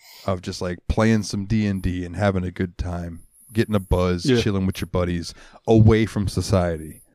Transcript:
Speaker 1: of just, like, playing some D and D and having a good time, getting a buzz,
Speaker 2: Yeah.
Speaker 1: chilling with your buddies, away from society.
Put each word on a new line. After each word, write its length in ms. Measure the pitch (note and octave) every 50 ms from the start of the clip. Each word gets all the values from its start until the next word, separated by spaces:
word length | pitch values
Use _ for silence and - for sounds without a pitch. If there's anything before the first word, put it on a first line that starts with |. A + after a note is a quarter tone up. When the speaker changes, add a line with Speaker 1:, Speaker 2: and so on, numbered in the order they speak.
| - - - - -
Speaker 1:
of 140 | G2 F#2+ F2+
just, 220 | F#2 G2 F2+ -
like, 160 | F#2+ F2+ F2+ - _ -
playing 360 | - A2+ A2 A2+ A2+ G#2+ F#2+
some 220 | - - G#2 G2
D 200 | G2 A2 G#2+ G#2
and 160 | G2+ G2 F#2+
D 220 | F#2 F#2+ F2 F2+ F2
and 100 | F2 E2+
having 280 | F#2 G#2 G2+ F#2+ F#2 F2+
a 60 | F2+
good 260 | F2 - F#2+ F2+ - -
time, 420 | - F2+ F2 F2 E2+ E2+ E2+ E2+ - _ _ _ _ - G#2
getting 200 | A2+ A2+ - G#2+
a 60 | G2+
buzz, 460 | F#2 - F#2 F2+ F2+ F2+ F2+ F2 -
Speaker 2:
Yeah. 100 | - B2 A#2
Speaker 1:
chilling 280 | A2 A2+ G2 F#2+ F#2+
with 140 | F#2 - -
your 60 | G2 -
buddies, 440 | - F#2 F2 F2+ F2 F2 E2 - - - - - - - -
away 380 | - A2+ A2+ A2 A2 A2 A2 A2
from 240 | - - A2 G2 F#2
society. 720 | - F#2+ F2 - G2 F#2 F2 F2 E2 D#2 D#2 D2+ - - _ _ _